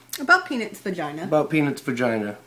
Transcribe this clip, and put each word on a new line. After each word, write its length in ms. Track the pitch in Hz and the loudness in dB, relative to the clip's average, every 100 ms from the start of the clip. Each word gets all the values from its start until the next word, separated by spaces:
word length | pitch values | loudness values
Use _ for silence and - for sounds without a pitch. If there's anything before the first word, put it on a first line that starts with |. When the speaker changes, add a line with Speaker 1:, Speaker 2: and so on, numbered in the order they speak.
| - - | -16 -8
Speaker 1:
About 260 | 277 370 359 | 2 2 2
Peanut's 320 | 247 214 - | -6 -6 -8
vagina. 440 | 202 170 147 151 | -8 -4 -6 -6
Speaker 2:
about 260 | 170 151 147 | 0 2 4
Peanut's 320 | 156 143 - | 2 2 0
vagina 540 | - 120 123 110 104 101 | -4 0 2 2 -2 -6